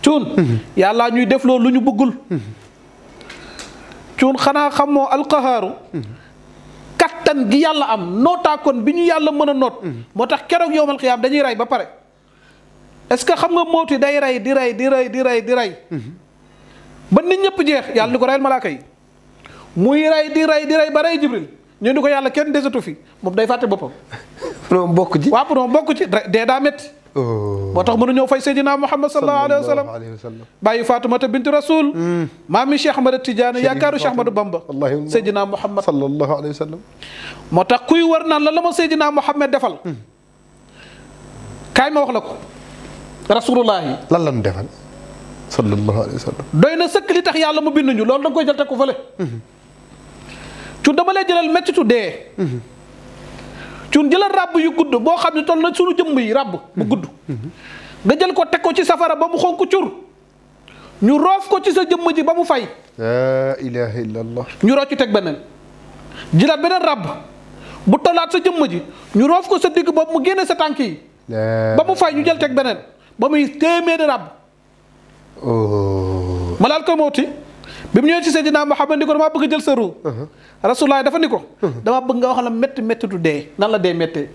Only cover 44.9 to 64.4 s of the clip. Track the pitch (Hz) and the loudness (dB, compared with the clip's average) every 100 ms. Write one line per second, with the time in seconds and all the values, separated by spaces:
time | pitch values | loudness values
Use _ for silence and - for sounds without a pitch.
44.9 | - - - - - - - 110 101 107 | -20 -20 -20 -20 -20 -8 -2 0 0 0
45.9 | 104 107 - - - - 151 269 330 339 | 0 -2 -6 -8 -10 -4 4 4 4 0
46.9 | 415 392 349 349 311 311 311 302 294 269 | 0 2 0 2 0 2 2 2 2 2
47.9 | 226 226 277 277 277 285 285 285 240 269 | 2 2 2 2 0 0 0 -2 0 -2
48.9 | 262 - - 165 117 - - - - - | -2 -12 -8 -8 -8 -16 -20 -20 -20 -20
49.9 | - - - - - - - - - - | -20 -20 -20 -20 -18 -18 -16 -18 0 2
50.9 | 294 359 392 381 349 320 330 349 349 233 | 2 2 0 2 0 2 0 0 0 2
51.9 | 240 190 - - - 175 123 113 - - | 2 0 -8 -16 -6 -6 -6 -12 -20 -20
52.9 | - - - - - - - - - - | -20 -20 -20 -20 -18 -18 -18 -18 -18 -2
53.9 | 294 294 349 403 392 359 339 320 330 294 | 0 4 2 2 0 0 0 0 0 0
54.9 | 240 247 339 330 311 302 330 330 339 359 | 2 4 4 4 0 0 2 0 2 0
55.9 | 349 330 269 226 254 233 170 - - 214 | 2 0 0 2 0 -2 -8 -8 -6 -2
56.9 | 220 165 - - 123 131 - - - - | -2 -4 -16 -12 -10 -10 -16 -20 -20 -20
57.9 | - 190 302 370 349 330 349 339 320 339 | -4 0 2 2 2 0 0 0 0 2
58.9 | 330 330 311 330 339 359 349 381 381 285 | 2 2 0 0 0 0 0 0 0 0
59.9 | - - _ _ _ _ _ - - - | -8 -20 _ _ _ _ _ -20 -20 -20
60.9 | - 208 294 339 392 381 381 381 359 349 | 0 4 4 4 2 2 0 2 0 0
61.9 | 349 339 311 302 339 349 277 208 - - | 0 0 0 0 0 0 0 -2 -14 -20
62.9 | - 113 123 131 131 135 135 135 120 117 | -6 -2 0 0 0 -2 -4 -6 -4 -4
63.9 | 110 113 110 113 117 | -4 -6 -6 -6 -8